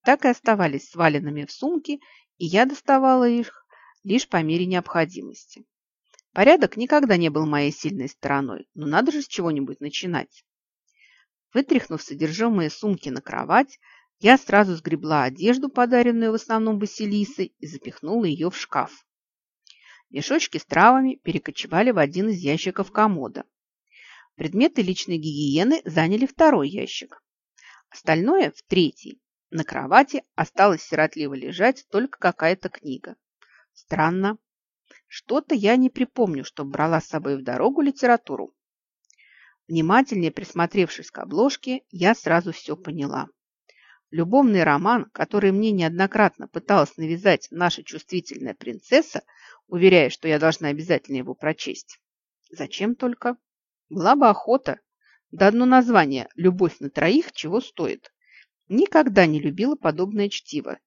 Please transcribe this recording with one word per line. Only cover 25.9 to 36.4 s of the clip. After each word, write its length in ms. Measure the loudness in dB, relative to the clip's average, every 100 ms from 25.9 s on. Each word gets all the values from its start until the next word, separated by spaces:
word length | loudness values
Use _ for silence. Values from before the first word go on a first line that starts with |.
| 0 0 0
второй 440 | -2 2 4 4 0
ящик. 520 | -4 -8 -10 -14 -20 _ _ _ _ -20 -20 _
Остальное 580 | -10 -2 0 2 2 0
в 120 | -4
третий. 580 | -4 0 0 -2 -18 -20 _ _ _
На 140 | -10
кровати 600 | -8 -8 2 4 4 0 -8
осталась 480 | -6 -4 2 4 2
сиротливо 520 | -2 -2 -2 -2 -8
лежать 500 | -8 -10 0 0 0 -4
только 280 | -4 -4 -2
какая-то 520 | -2 0 0 0 -4
книга. 460 | -12 -12 -12 -14 -20 _ _ _ _ _
Странно. 640 | _ -8 -2 0 0 -2 -4 _ _ _ _ _ _ _
Что-то 460 | -16 -4 -4 -2
я 220 | 0 2 4
не 140 | 2
припомню, 520 | 0 -4 -2 -2 -2